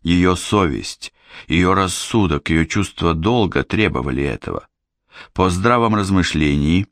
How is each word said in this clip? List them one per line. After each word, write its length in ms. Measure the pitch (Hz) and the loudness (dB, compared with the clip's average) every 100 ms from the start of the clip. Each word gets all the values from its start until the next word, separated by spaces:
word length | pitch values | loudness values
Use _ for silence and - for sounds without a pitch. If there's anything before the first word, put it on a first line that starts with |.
Её 340 | 82 87 90 90 | 0 2 2 0
совесть, 760 | - 107 87 57 - - - _ _ - - | 0 0 0 -2 -8 -14 -18 _ _ -20 -2
её 240 | 82 90 | 2 2
рассудок, 760 | 95 95 - - 117 92 73 - | 2 0 -4 -2 0 2 0 0
её 160 | 82 80 | 0 0
чувство 480 | 104 95 - 85 | -2 -4 -2 -2
долга 480 | 80 87 123 95 - | 0 0 0 0 -2
требовали 600 | - 104 104 64 67 65 | -2 0 0 -2 -4 -2
этого. 460 | 69 55 - 50 - _ _ _ _ - - | -4 -6 -8 -10 -12 _ _ _ _ -20 -10
По 160 | - 92 | -2 0
здравом 460 | 87 113 120 113 | 2 2 2 2
размышлении 920 | 107 95 95 87 80 76 71 73 90 98 | 0 2 0 2 0 2 2 2 0 -2